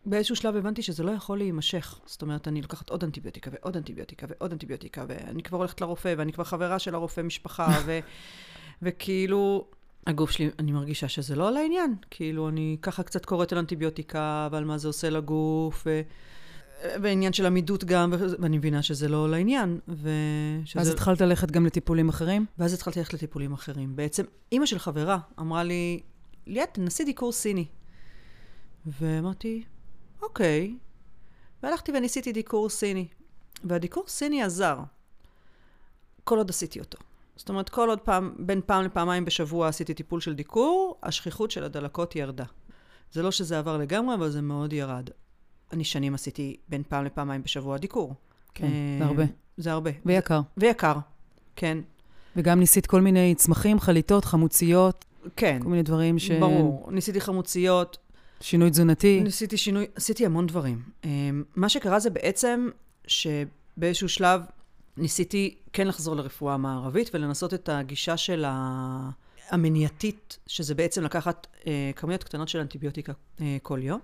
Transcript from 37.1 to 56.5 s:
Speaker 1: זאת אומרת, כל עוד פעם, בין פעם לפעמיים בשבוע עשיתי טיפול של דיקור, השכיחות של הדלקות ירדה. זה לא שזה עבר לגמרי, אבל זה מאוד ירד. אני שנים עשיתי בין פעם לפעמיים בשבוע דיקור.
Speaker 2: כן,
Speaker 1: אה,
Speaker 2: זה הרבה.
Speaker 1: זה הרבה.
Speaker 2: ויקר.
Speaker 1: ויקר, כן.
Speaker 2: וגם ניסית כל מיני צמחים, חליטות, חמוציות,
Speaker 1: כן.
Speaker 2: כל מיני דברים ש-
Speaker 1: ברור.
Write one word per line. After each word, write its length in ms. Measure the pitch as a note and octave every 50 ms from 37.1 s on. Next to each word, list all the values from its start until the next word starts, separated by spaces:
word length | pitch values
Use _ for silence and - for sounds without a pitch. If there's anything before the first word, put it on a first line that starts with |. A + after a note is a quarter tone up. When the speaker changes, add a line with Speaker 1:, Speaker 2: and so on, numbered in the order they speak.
| - _ - _ _
Speaker 1:
זאת 140 | - - -
אומרת, 200 | G3 G3 F#3+ -
כל 200 | - B3 A#3 A3+
עוד 100 | A3 G#3
פעם, 360 | - - G3 F#3 F#3+ F3 - -
בין 220 | F3 F3+ G3 G3 F#3
פעם 180 | - G3+ F#3+ F#3+
לפעמיים 400 | F#3 - F3+ E3+ F3 F3+ F3+ F3
בשבוע 420 | E3 - - E3 D3 E3 E3+ E3
עשיתי 260 | D#3+ D#3 - E3 - D#3
טיפול 260 | - D3+ - E3+ E3+
של 140 | - E3+ D3+
דיקור, 600 | C#3 D3 - - A3+ B3+ D#4 F4 F#4+ F#4+ F#4 - - -
השכיחות 480 | - D3+ - - F3 - - G#3+ G#3+
של 120 | - F3+ D3
הדלקות 520 | D3 C#3+ D3 C#3+ C#3+ - F3 E3+ E3+ -
ירדה. 280 | D#3 C#3 C3+ C3 B2+ B2 A#2 - - - - - - _ _ - - - -
זה 100 | - D#3+ E3+
לא 80 | F#3+
שזה 280 | F#3 - F#3 D#3 E3+ D#3
עבר 180 | D3 D#3+ D#3
לגמרי, 380 | D3+ D3 C#3 F3 G#3+ A#3+ B3+ A#3+
אבל 140 | G3 E3 D3+
זה 120 | D3 D3
מאוד 320 | D3 D3 C#3+ C#3+ D3 D3+ D3+
ירד. 360 | D3 C#3 C3+ B2+ B2 B2+ - - - - _ - _ - _ - _ _ _ -
אני 100 | E3 D3+
שנים 300 | - - C#3+ C#3 C#3 C#3
עשיתי 440 | C3 - C#3+ - - C#3 C#3 - - - -
בין 140 | D#3 C#3+ C#3+ -
פעם 160 | D3 C#3 C#3
לפעמיים 380 | C#3+ - D#3 C#3+ C#3 C#3 C3+ C3
בשבוע 340 | - - D3 C3+ C#3 C#3
דיקור. 360 | C#3 E3 - - B3 E3+ C3 C3+ - - _ _ _ - - -
Speaker 2:
כן, 120 | - D#3
Speaker 1:
אה, 40 | C#3+ C#3 D3 D3 C#3+ C#3+ C#3
Speaker 2:
זה 60 | D#3
הרבה. 180 | C#3+ D3 D3+ D#3 C#3+ - - _ - -
Speaker 1:
זה 140 | - D#3+ E3
הרבה. 200 | D#3+ D#3+ D#3 E3 C#3+ - -
Speaker 2:
ויקר. 360 | F3 F3+ F#3+ F3+ - E3 D3+ D3 - -
Speaker 1:
ויקר, 380 | F#3+ G3+ A#3+ A3+ - - D#3 D3 D3 D3 - - - - - - _ _ - _
כן. 220 | - F3+ D#3+ D#3+ D#3+ D#3+ - - - - - - - - - -
Speaker 2:
וגם 240 | F3+ D3 F3 F3 F3+
ניסית 260 | F3+ E3 - G3 -
כל 160 | - - F#3
מיני 340 | F#3+ G3 F#3+ F#3 F3+ F3+ E3+
צמחים, 440 | - - E3+ D#3+ - - G#3 G#3+ G3+
חליטות, 460 | - F#3+ E3+ E3 D#3 - G3+ G3+ G3
חמוציות, 800 | - - D#3+ E3 D#3 - - F3 E3 E3+ F3+ F#3 F#3 F#3 - - _ _ - - F3+ -
Speaker 1:
כן. 240 | - A#3 F3+ C#3 B2 B2
Speaker 2:
כל 60 | F3
מיני 140 | F3 E3+ E3
דברים 360 | D#3 D#3+ D#3+ E3 E3 E3 E3
ש- 120 | - -
Speaker 1:
ברור. 600 | E3 D#3+ F#3 F#3